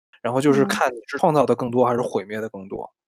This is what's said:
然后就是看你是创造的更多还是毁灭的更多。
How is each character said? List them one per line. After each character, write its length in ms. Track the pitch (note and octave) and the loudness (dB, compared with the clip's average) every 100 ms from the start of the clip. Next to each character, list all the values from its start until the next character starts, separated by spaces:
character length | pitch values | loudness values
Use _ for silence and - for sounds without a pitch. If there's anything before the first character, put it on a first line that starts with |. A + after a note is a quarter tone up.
| _ _ | _ _
然 120 | A#2 | -4
后 80 | B2+ | 0
就 100 | D3 | 4
是 140 | C#3 C#3 | 4 2
看 280 | - D3 | 0 -2
你 60 | A#2+ - | -2 -10
是 100 | C#3+ | 0
创 160 | F3+ | 2
造 120 | D3+ C3+ | 4 2
的 100 | A#2 | 0
更 160 | B2+ | 0
多 140 | B2 A#2+ | 2 2
还 80 | |
是 80 | A#2+ | 2
毁 240 | A#2+ A2 F#2+ | -2 -4 -6
灭 160 | G#2+ | -8
的 80 | A2 | -10
更 180 | G2 F#2+ | -12 -12
多。 260 | G#2+ - - | -12 -12 -18